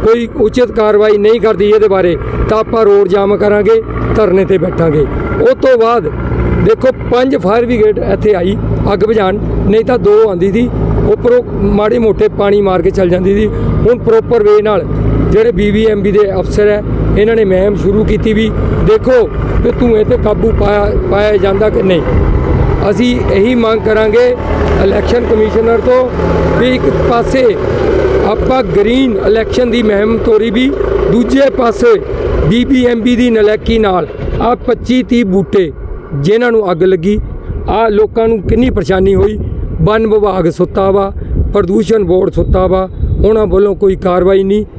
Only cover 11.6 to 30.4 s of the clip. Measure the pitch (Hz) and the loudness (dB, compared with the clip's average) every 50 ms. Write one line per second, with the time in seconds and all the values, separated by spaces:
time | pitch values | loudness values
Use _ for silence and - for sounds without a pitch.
11.6 | 190 202 202 196 208 214 233 247 226 214 185 156 214 208 160 151 202 202 202 208 | -2 0 0 0 0 0 0 0 0 0 0 0 0 -2 0 0 0 0 2 2
12.6 | 202 196 185 185 - 190 185 196 190 175 175 180 180 190 202 202 214 208 - - | 2 0 0 0 0 0 0 0 0 0 0 0 0 0 0 0 0 -2 -2 -2
13.6 | - - - - - 214 247 233 - 233 226 226 220 - 240 233 214 208 208 214 | -2 -2 -2 0 2 2 0 0 0 0 0 0 2 0 0 2 2 4 4 2
14.6 | 208 214 208 180 151 - - - - - - - - 165 165 208 220 240 208 175 | 2 2 -2 -2 -2 -4 -4 -2 -2 0 0 0 0 0 2 2 2 2 0 0
15.6 | 208 208 202 214 220 220 214 208 190 208 185 208 208 196 190 185 175 - - 202 | -2 0 0 0 0 0 0 0 -2 0 2 2 0 2 0 -4 -4 -2 0 0
16.6 | 208 208 208 208 208 - - - - - - 196 208 220 226 226 220 190 185 180 | 2 2 0 0 -2 -4 -4 -2 -2 0 0 2 2 2 2 0 2 2 2 0
17.6 | 190 208 208 175 - 190 196 214 214 - 226 196 - 220 220 208 226 214 - - | 0 0 -2 0 0 0 0 0 0 0 0 0 0 0 0 0 0 -2 -2 -2
18.6 | - - - - - 180 220 220 - 254 254 247 214 151 - - - - - - | -2 -2 0 0 2 2 2 2 2 2 2 2 2 0 -2 -4 -4 -2 0 0
19.6 | - 240 - - 254 240 226 214 214 - 254 233 - 214 208 - 190 226 214 - | 0 0 0 0 0 2 2 2 2 2 0 0 0 0 0 0 0 0 0 0
20.6 | 202 202 208 208 202 202 - - - 175 185 202 208 214 214 196 180 196 196 196 | 0 0 2 0 0 0 0 -2 -2 0 0 0 2 2 2 2 2 0 0 0
21.6 | 220 214 - 233 208 190 180 160 - 131 - - - - - - - - - - | 0 0 0 0 0 2 0 0 0 0 0 0 2 2 0 0 0 0 0 0
22.6 | - - - - - 196 202 190 247 247 247 - 196 - 180 196 196 240 254 240 | 2 0 0 0 0 -2 0 0 0 0 0 0 0 0 2 2 2 2 2 0
23.6 | 226 220 220 220 - 220 220 214 220 220 208 233 247 247 247 - - - - - | 0 0 0 0 0 0 0 2 0 2 2 2 2 2 0 -2 -4 -4 -2 -2
24.6 | - - - - 175 196 196 208 - - 226 247 240 208 233 214 214 214 180 220 | 0 0 0 0 2 0 0 0 0 0 0 0 0 0 0 0 0 0 0 0
25.6 | 220 226 233 233 - 254 247 254 254 247 220 - 170 - - - - 165 165 170 | 0 2 0 0 2 2 2 2 0 -2 -2 -4 -2 -2 -2 0 0 0 0 0
26.6 | 233 254 254 240 - - - - - - 233 233 - - 247 262 254 226 185 - | 0 0 0 0 0 -2 -2 0 0 0 0 0 0 0 0 2 2 2 0 0
27.6 | 190 - - - - - - - - - - - - 202 - - - - 254 262 | -2 -4 -2 -2 -2 0 0 0 0 0 0 0 0 0 -2 -2 0 0 0 0
28.6 | 233 180 160 196 202 220 240 262 269 254 214 190 - 196 214 226 220 - - - | 0 0 0 0 2 2 2 2 0 0 0 -2 0 0 0 0 0 -2 -2 -2
29.6 | 254 240 214 240 226 214 208 196 208 220 226 226 - - 220 208 | 0 0 0 0 0 0 0 0 0 0 -2 0 0 2 2 2